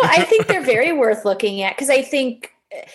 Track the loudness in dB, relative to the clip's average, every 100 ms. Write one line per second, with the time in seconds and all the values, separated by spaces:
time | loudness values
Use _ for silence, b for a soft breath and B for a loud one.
0 | 4 2 4 2 2 -2 0 0 0 2
1 | 2 2 -2 -2 -2 -2 -6 -4 0 0
2 | 0 -2 -2 -6 -16 _ _ -18 B